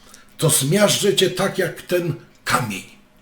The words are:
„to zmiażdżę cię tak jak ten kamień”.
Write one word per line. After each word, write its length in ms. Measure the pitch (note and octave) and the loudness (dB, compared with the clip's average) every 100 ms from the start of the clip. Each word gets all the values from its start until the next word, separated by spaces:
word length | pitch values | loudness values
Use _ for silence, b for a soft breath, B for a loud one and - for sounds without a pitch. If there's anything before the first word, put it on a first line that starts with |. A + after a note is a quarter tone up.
| B B B - | B B B -2
„to 120 | D3+ | 0
zmiażdżę 680 | - C3+ G3 G3+ - G3+ F3+ | 2 2 4 4 2 0 2
cię 140 | F#3 | 0
tak 280 | - F#3+ - | 0 -4 -2
jak 240 | E3+ - | -4 -6
ten 340 | - F3+ E3+ - - _ - | -4 -2 -2 -6 -12 _ -4
kamień”. 380 | C3 A2+ F#2+ - - _ _ | -2 -2 -8 -14 -20 _ _